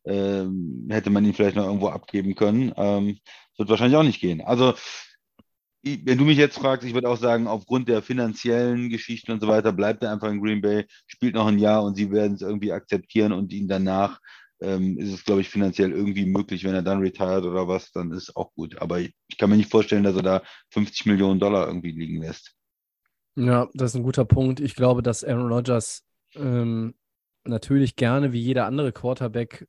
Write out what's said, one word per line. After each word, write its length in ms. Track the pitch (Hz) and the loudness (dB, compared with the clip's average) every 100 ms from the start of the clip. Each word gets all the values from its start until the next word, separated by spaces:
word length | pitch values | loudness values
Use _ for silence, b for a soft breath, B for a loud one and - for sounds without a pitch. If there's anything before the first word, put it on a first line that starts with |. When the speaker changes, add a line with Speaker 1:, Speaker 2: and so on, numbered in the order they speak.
Speaker 1:
ähm, 840 | - 98 98 98 92 95 85 62 58 | -6 -2 -2 -2 -2 -4 -6 -8 -4
hätte 180 | 107 104 | -2 2
man 160 | 101 | 4
ihn 100 | 104 | 4
vielleicht 200 | 98 104 | 4 2
noch 120 | 104 98 | 2 0
irgendwo 200 | 101 101 | 0 -2
abgeben 480 | - - 101 95 | -4 -6 -4 -2
können. 380 | 95 104 113 127 - | 2 2 2 0 0
Ähm, 420 | 101 101 101 101 B B B - | 0 0 -2 -4 B B B -6
wird 120 | 104 | 0
wahrscheinlich 280 | 107 123 147 | 4 6 6
auch 60 | |
nicht 180 | 156 - | 4 2
gehen. 200 | 90 80 | -2 -2
Also, 340 | - 120 127 B B B B B _ _ _ _ _ _ 143 | 0 2 4 B B B B B _ _ _ _ _ _ -8
i-, 140 | 139 | -4
wenn 140 | 127 127 | 0 4
du 60 | |
mich 120 | 147 143 | 6 6
jetzt 220 | 147 - | 4 2
fragst, 260 | 139 131 | 0 0
ich 100 | 123 | -2
würd 100 | 120 | -2
auch 140 | 120 120 | 0 0
sagen, 280 | 120 117 113 | 2 2 0
aufgrund 420 | 107 - 127 120 | -4 -2 -2 2
der 140 | 110 | 0
finanziellen 880 | - 127 117 107 117 117 123 120 123 | 0 -2 -2 -4 -2 0 0 0 -2
Geschichten 420 | 113 - 117 - | -6 -6 -10 -6
und 100 | 110 | -4
so 60 | 107 | 2
weiter, 260 | 107 107 | 2 2
bleibt 300 | 92 101 107 | 0 0 -2
er 100 | 117 | -4
einfach 200 | 107 107 | -4 -4
in 80 | 104 | -2
Green 220 | 104 107 | -2 0
Bay, 240 | 104 104 101 b _ | 0 0 -2 b _
spielt 280 | - 123 | -4 -2
noch 120 | 113 107 | 0 2
ein 140 | 104 | 4
Jahr 240 | 104 107 | 4 4
und 100 | 101 | 2
sie 160 | 98 101 | -2 0
werden's 320 | 104 104 101 | 2 0 -2
irgendwie 300 | 95 104 101 | -6 -4 -4
akzeptieren 600 | 85 - 98 - 110 107 | -6 -4 -6 -2 0 0
und 200 | 95 98 | 0 -4
ihn 160 | 98 98 | -6 -4
danach, 500 | 95 95 95 101 - B B B _ | 0 0 0 0 -4 B B B _
ähm, 380 | 95 95 95 90 | -4 -2 -2 -2
ist 140 | 101 | -6
es, 120 | 95 | -6
glaub 140 | - 98 | 0 0
ich, 100 | 92 | 0
finanziell 440 | 104 98 90 95 | 0 -2 2 0
irgendwie 340 | 90 101 98 95 | 0 -2 -2 0
möglich, 380 | 98 98 92 | -2 -2 -6
wenn 100 | 95 | -4
er 80 | 95 | -2
dann 160 | 90 98 | 0 0
retired 460 | 95 - 92 95 | -2 -2 -2 0
oder 240 | 90 92 90 | -2 -2 -2
was, 240 | 92 - | -4 -6
dann 180 | 92 87 | -8 -8
ist 240 | 87 - | -8 -10
auch 180 | - - | -10 -10
gut. 280 | - 80 - | -10 -12 -10
Aber 160 | 82 90 | -6 -6
ich 140 | 85 - _ - | -6 -12 _ -2
kann 100 | 101 | 2
mir 80 | 107 | 4
nicht 140 | 101 | 4
vorstellen, 320 | 110 104 104 | 2 2 2
dass 140 | 101 95 | 2 0
er 60 | |
da 200 | 95 95 B B _ | 0 0 B B _
fünfzig 360 | 107 104 - 104 | -4 -4 -2 0
Millionen 320 | 98 98 95 | 2 4 2
Dollar 300 | 101 98 82 | 2 2 0
irgendwie 240 | 87 82 | -4 -8
liegen 280 | 80 80 80 | -8 -8 -8
lässt. 360 | 80 - - _ _ _ _ _ _ _ _ - | -8 -12 -18 _ _ _ _ _ _ _ _ -2
Speaker 2:
Ja, 320 | 123 123 123 | 2 2 2
das 180 | - 123 | -2 -4
ist 40 | 123 | -2
ein 60 | |
guter 220 | 120 131 | -2 0
Punkt. 340 | 117 131 131 131 | 4 4 4 0
Ich 160 | 143 | -4
glaube, 280 | - 127 123 | 2 2 4
dass 200 | 123 113 | 0 -2
Aaron 300 | - 120 123 | -2 -2 0
Rodgers, 520 | 117 123 120 - - - _ _ | 0 0 -2 -2 -10 -18 _ _
ähm, 600 | 151 139 120 117 113 113 - _ _ _ _ | -8 -2 -2 0 -2 -6 -8 _ _ _ _
natürlich 520 | - 113 - 139 131 - | -8 -6 0 2 2 2
gerne, 360 | 117 127 139 | 0 2 0
wie 80 | 120 | -2
jeder 260 | 120 127 104 | -2 0 -2
andere 260 | 135 139 | -2 -4
Quarterback 760 | - 123 127 123 117 117 - | -4 -6 -4 -4 -4 -6 -10